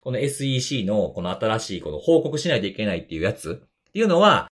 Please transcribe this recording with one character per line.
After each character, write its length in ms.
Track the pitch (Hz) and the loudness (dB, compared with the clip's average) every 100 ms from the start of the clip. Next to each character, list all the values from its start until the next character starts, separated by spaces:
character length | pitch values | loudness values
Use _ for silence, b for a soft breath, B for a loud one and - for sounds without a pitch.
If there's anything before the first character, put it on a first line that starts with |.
こ 100 | 127 | -6
の 80 | 127 | -2
エ 100 | 139 | -2
ス 160 | 139 139 | -2 -2
イ 120 | 127 | -2
ー 20 | |
シ 160 | - 135 | -2 -2
ー 40 | 95 | 0
の 240 | 104 85 | 0 0
こ 140 | - | -2
の 80 | 90 | -6
新 280 | - 110 110 | -2 0 0
し 180 | - 90 | -4 -8
い 40 | |
こ 80 | 78 | -6
の 80 | 76 | -4
報 240 | - 160 | 2 2
告 160 | 147 147 | 2 -2
し 100 | 175 | 0
な 100 | 123 | 0
い 40 | |
と 60 | 95 | 0
い 80 | - | -4
け 100 | 104 | -4
な 80 | |
い 60 | 85 | -4
っ 80 | - | -4
て 80 | 78 | -2
い 40 | |
う 20 | |
や 100 | 92 | -2
つ 300 | - 80 - | -2 -8 -10
っ 280 | _ _ _ | _ _ _
て 60 | 202 | 0
い 60 | |
う 40 | 220 | 2
の 120 | 170 | 6
は 280 | 208 110 - | 6 4 0